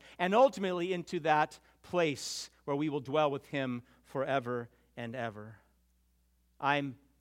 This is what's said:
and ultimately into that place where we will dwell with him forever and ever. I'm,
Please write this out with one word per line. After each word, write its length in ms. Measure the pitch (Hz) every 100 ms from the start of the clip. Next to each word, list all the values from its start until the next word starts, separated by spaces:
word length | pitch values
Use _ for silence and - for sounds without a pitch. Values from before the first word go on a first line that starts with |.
| - -
and 160 | 180
ultimately 580 | 214 269 190 190 180 180
into 280 | 180 - 175
that 380 | 156 151 156 - _ _
place 680 | - 180 165 131 - - - _ -
where 100 | 143
we 120 | 151
will 120 | 143
dwell 300 | 127 151 151
with 140 | 139 -
him 360 | 143 131 120 - _
forever 640 | _ 139 135 135 120 123 117 _ _ -
and 200 | 120 127
ever. 400 | 117 104 107 110 _ _ _ _ _ _ _ _ _ -
I'm, 360 | 139 143 143 120 _ _